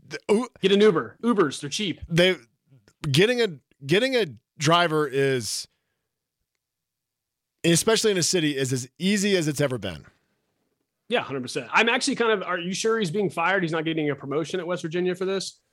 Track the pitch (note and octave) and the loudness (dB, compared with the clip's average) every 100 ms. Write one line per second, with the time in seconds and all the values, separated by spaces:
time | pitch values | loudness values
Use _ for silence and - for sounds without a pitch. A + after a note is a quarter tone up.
0 | - C3+ - G#3 B3 - F#3+ G3+ G#3+ F3 | -14 -8 0 0 0 -2 2 6 6 4
1 | A#3 - A#3 G#3 D#3 - C#3+ - G#3 D3 | -2 -4 0 2 2 -2 -8 -6 -6 -6
2 | - E3 F3+ E3+ - _ _ _ _ _ | -2 2 4 2 -6 _ _ _ _ _
3 | D3 C3+ G#3+ B3 A3 D3 _ _ C#3 F3+ | 0 4 4 2 -2 -4 _ _ 0 2
4 | C4 B3+ G#3 G#2+ _ - D3+ E3+ F3 D#3 | 2 0 -2 -6 _ -4 2 4 4 2
5 | D3 C3+ C#3 C3 G#2 - - _ _ _ | 0 0 0 0 -4 -8 -10 _ _ _
6 | _ _ _ _ _ _ _ _ _ _ | _ _ _ _ _ _ _ _ _ _
7 | _ _ _ _ _ _ D#3+ E3+ - A3 | _ _ _ _ _ _ 0 2 2 2
8 | A3 F#3+ D3+ F#3 D3+ C3+ C3 C3 B2+ - | 2 2 0 0 0 0 -2 -4 -6 -4
9 | F3+ G#3 G3+ F#3 D3+ C3+ C#3+ B2 F#2+ D#2 | 0 2 2 2 0 0 -2 -2 -6 -10
10 | - _ _ _ _ _ _ _ _ _ | -14 _ _ _ _ _ _ _ _ _
11 | - G3+ - C3+ B2 D3 A#2+ F#3 A3+ B3+ | -6 -4 -4 -6 -6 -8 -2 0 2 0
12 | C#4+ A#3+ A#3 G#3+ F3 F3+ F3 F#3+ A3 A3+ | -2 0 0 0 -2 -6 -6 -4 -2 0
13 | F#3 F#3+ F#3+ E3 E3 G3 E3 E3 D#3 D#3+ | -2 -2 -2 -2 0 0 0 -2 -2 -2
14 | D3 C#3 C3+ C#3+ B2 F#3 E3+ F3 E3+ F3 | -2 -4 -4 -4 -4 -6 -4 -6 -4 -4
15 | F3+ F3+ F#3+ G3 - - _ | -2 -2 -4 -4 -6 -14 _